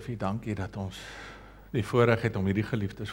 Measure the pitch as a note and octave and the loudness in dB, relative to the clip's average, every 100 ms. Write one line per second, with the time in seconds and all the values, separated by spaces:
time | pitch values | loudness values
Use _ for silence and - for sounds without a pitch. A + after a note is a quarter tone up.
0 | - G#2+ G2 A2+ A2+ G2+ F#2+ G#2+ F#2+ - | -2 -2 -2 -2 -2 -4 -4 -4 -6 -8
1 | - - - - - - - B2+ G2+ B2+ | -12 -14 -14 -16 -18 -20 -4 -2 2 6
2 | A#2+ A2+ A2+ G#2 F#2+ G2 G#2 A2+ G2 - | 6 6 2 0 2 2 2 0 -2 -4
3 | G#2+ | -8